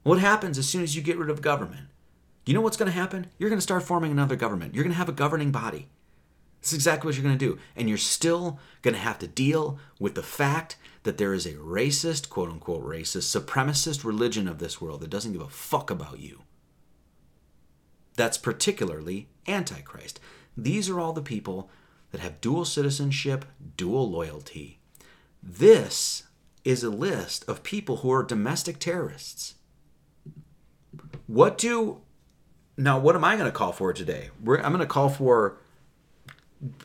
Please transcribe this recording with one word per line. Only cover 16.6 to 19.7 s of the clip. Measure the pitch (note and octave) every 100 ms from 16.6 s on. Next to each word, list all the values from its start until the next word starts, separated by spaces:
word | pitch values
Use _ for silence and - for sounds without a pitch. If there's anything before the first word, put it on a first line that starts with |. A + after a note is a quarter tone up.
| _ _ _ _ _ _ _ _ _ _ _ _ _ _ _
That's | - A#2 -
particularly | B2 A2 - G3 F#2+ D#2 D#2 G2 - _ -
Antichrist. | G3 -